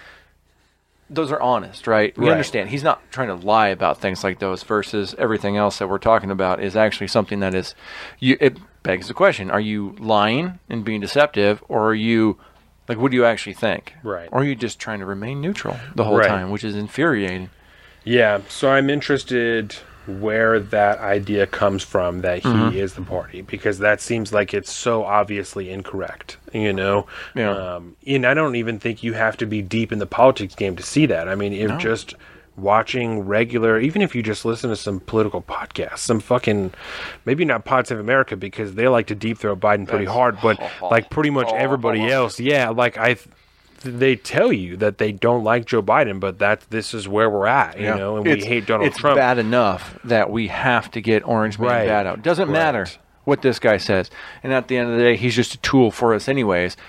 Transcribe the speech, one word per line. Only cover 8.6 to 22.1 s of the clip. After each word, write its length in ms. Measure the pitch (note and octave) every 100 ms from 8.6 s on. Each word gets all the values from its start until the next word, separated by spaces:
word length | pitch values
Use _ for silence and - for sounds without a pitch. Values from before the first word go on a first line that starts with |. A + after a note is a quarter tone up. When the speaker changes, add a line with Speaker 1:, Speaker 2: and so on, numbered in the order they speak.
| - _
Speaker 1:
begs 240 | - F#2 F2+
the 80 |
question, 340 | A2+ G3 D3+ F#2+
are 120 | G2+
you 340 | G#2+ G#2+ G2+ G2
lying 580 | A2 G#2+ G#2 B2 F3+ F3+ -
and 160 | A#2
being 160 | G#2 G#2+
deceptive, 640 | G2+ C#3+ D3 - G2+ G#2 -
or 180 | A#2 G#2+
are 40 |
you, 440 | A2 A2+ A2+ A2 G2 - _ _ _ -
like, 100 | A2
what 140 | C3+
do 40 | B2+
you 80 |
actually 280 | A#2 A2 -
think? 420 | F#2+ A2+ F2+ - -
Speaker 2:
Right. 260 | A2 F#2 E2+
Speaker 1:
Or 80 | -
are 40 |
you 120 | C#3+ B2
just 240 | A#2 -
trying 180 | - G#2+
to 80 | F#2+
remain 340 | G2 A2 C#3
neutral 360 | D#3 G3+ - A#2+ B2+
the 80 | C3
whole 140 | G#2+ G#2
Speaker 2:
Right. 80 | G#2
Speaker 1:
time, 220 | G2 F#2
which 140 | G2+
is 100 | A2
infuriating? 760 | G#2 G#2 - E3 A#2+ G2 F#2 F#2 - - - - -
Speaker 2:
Yeah, 380 | - B2 A2 G2+ G2
so 220 | - C#3
I'm 180 | C3+ C#3
interested 840 | D3 - C#3 - B2 A#2 A2+ G#2+ - - - -
where 520 | F#2+ G#2+ A2 A2+ A2+
that 380 | G2 G#2+ G2+ G#2
idea 460 | G2+ G2+ G2 G#2 G2
comes 360 | - G#2 G2
from 380 | - G2+ F2+